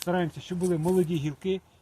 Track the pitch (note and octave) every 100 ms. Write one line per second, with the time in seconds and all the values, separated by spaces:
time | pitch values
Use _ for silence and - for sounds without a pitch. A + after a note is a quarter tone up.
0 | F3 F3+ D#3+ C#3+ - F3+ F3+ E3 E3 F#3
1 | E3 E3 D3+ C#3 F#3+ F#3+ - _